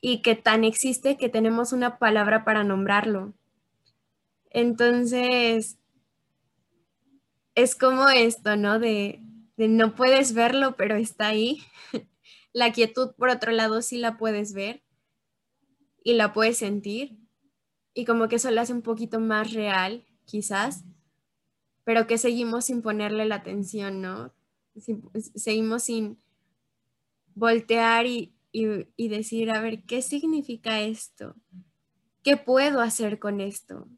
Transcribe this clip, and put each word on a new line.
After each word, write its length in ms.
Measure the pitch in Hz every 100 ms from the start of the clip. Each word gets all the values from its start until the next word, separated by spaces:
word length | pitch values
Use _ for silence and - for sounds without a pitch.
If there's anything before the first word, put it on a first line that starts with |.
Y 220 | 254 240
que 120 | 233
tan 300 | 226 226 220
existe 520 | 220 220 269 240 269 277
que 120 | 247
tenemos 440 | 220 220 226 233
una 260 | 254 247 247
palabra 460 | 233 214 208 220
para 200 | 220 214
nombrarlo. 680 | 202 190 196 202 214 202 196 - _ _ _ _ _ _ _ _ _ _ _
Entonces, 1300 | 233 240 233 240 240 240 247 247 254 233 226 220 - _ _ _ _ _ _ _ _ _ _ _ _ _ _ _ _ _ -
es 160 | 240
como 340 | - 262 262 269
esto, 480 | 262 233 226 - 208
¿no? 220 | 208 220
De, 420 | 233 214 202 - - - - -
de 100 | 220
no 300 | 220 226 214
puedes 360 | 254 269 269
verlo, 440 | 226 233 262 269 254
pero 180 | 202
está 320 | 214 220 - 214
ahí. 340 | 214 233 294 - - -
<laughs> 600 | 226 - _ _ - _
La 180 | 240 240
quietud, 440 | 226 226 240 254 -
por 140 | 247
otro 200 | 247 240
lado, 320 | 226 220 220
sí 160 | 233 240
la 180 | 233 226
puedes 360 | 220 208 208
ver 300 | 196 196 240 _ _ _ _ _ _ _ _ _ _ _ _
y 100 | -
la 180 | 233 208
puedes 260 | 214 220 233
sentir. 600 | 208 202 202 214 277 214 _ _ _ _ _ _ _
Y 100 | -
como 240 | 233 233 226
que 80 | 233
eso 140 | 254
la 80 | 226
hace 120 | 233
un 100 | 240
poquito 360 | 226 226 226 226
más 340 | 226 214 214
real, 520 | 220 208 190 185 233 _ _
quizás, 600 | _ 214 202 196 226 185 - - _ _ _ _ _ _ _ _
pero 240 | - 226 226
que 100 | 233
seguimos 500 | 247 240 233 226 247
sin 140 | 240
ponerle 440 | 220 208 208 214
la 100 | 220 202
atención, 640 | 180 196 190 220 196 190
¿no? 320 | 185 185 - _ _ _ _ 214
Sin, 260 | - 214 - 220 214
seguimos 480 | 214 226 214 220 226
sin 340 | 233 233 214 220 _ _ _ _ _ _ _ _ _ _ _
voltear 720 | - 226 226 226 233 226 233 240
y, 300 | 240 196 _ _
y, 340 | 220 220 208 - -
y 120 | 233
decir, 420 | 208 220 226 226
a 100 | 220
ver, 220 | 226 220
¿qué 160 | - 240
significa 800 | 254 285 320 311 277 233 226 220
esto? 540 | 214 220 - _ - - _ 185 - _ _ _ _ _
¿Qué 140 | - 285
puedo 440 | 285 262 277 277
hacer 380 | 233 - 214 214
con 220 | 208 202
esto? 480 | 196 202 _ - 233